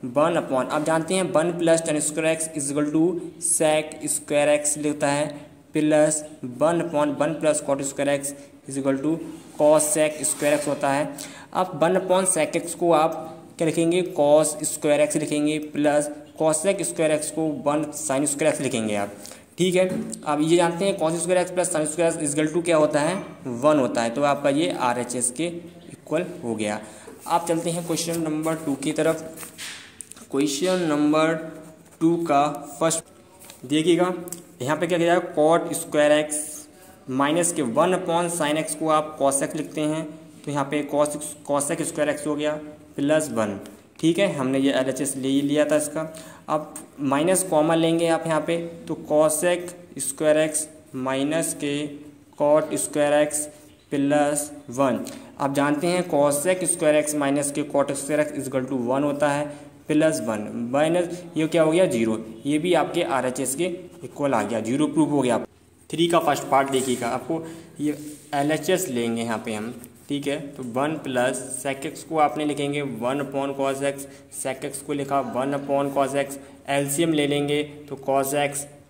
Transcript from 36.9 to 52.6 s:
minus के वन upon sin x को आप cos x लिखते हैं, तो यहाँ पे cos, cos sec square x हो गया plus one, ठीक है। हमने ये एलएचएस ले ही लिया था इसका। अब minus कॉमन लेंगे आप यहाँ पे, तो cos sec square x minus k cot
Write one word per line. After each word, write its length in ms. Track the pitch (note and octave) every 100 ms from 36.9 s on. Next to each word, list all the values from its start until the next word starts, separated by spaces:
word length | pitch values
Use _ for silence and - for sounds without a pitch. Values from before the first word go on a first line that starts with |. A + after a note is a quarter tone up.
| - -
minus 400 | C3 C#3 E3 E3+
के 80 | D#3+
वन 340 | C3 A#2 F3 F3+
upon 380 | F#3 E3+ F3 E3+
sin 280 | D3 D#3
x 120 | D3+ -
को 140 | D#3
आप 280 | D#3 D3+ -
cos 240 | C#3 C3+
x 120 | D3+ D3+
लिखते 260 | C#3+ -
हैं, 220 | D3+ D#3 D#3+ - - - -
तो 60 |
यहाँ 140 | C#3+ C#3
पे 220 | D3 C#3+ C#3+
cos, 220 | D3 D3 - - -
cos 220 | C#3+ C#3+
sec 140 | D#3+ D3
square 320 | - D3 D3
x 100 | D3+
हो 80 | D3
गया 240 | D3+ D3+ D3+ - - -
plus 340 | C#3+ D#3 C#3+
one, 280 | A2+ G#2+ G2 - - - _
ठीक 200 | D#3+ E3+
है। 120 | G3 D3
हमने 240 | C3 C3+
ये 120 | C3+
एलएचएस 420 | B2+ C3 C3 C#3+ C3+
ले 100 | C3
ही 140 | C3+
लिया 240 | C#3+ D3 D3
था 100 | D3+
इसका। 380 | D3 D#3+ D#3+ - - - -
अब 240 | D#3 - - - -
minus 420 | C#3+ C#3 E3 F#3
कॉमन 340 | F3 D#3 D#3 E3
लेंगे 300 | E3 E3 E3+
आप 160 | D#3+ D#3+
यहाँ 140 | D#3
पे, 160 | D3 E3+ E3+ - -
तो 80 | D#3+ -
cos 260 | D3+ D#3 D3+
sec 300 | F3 F3 F3 - - -
square 460 | - - D#3 D#3 D#3
x 160 | D3+ - - - C3
minus 560 | C3 C3+ C#3 D#3+ D#3+ -
k 120 | C#3+ C#3+ D3 C#3+ - - - -
cot 320 | D3 D3+